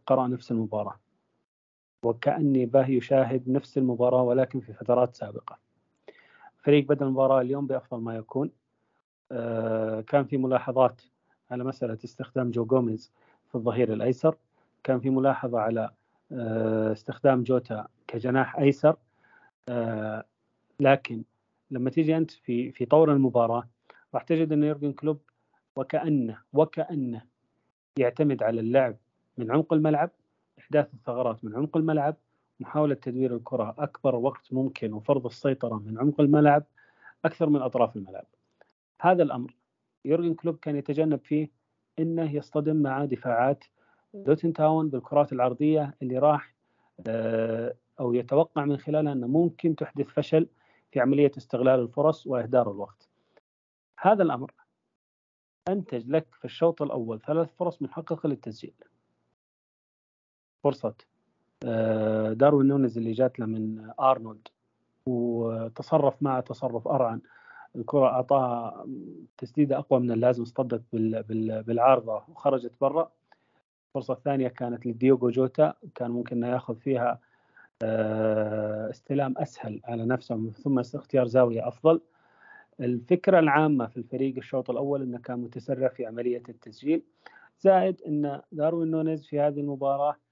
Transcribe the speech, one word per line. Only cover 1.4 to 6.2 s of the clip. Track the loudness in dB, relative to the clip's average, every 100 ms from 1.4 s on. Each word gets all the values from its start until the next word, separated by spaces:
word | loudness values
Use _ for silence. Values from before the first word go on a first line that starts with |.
| _ _ _ _ _ _
وكأني | -4 -2 -2 0 2 2 4
به | 4 4
يشاهد | 0 2 4 4 0 -2
نفس | -2 -2 -2
المباراة | 0 2 2 4
ولكن | 2 2 0 -2
في | -10
فترات | -8 0 2 2 -2
سابقة. | -12 -12 -16 -20 _ _ _ _ -20 -20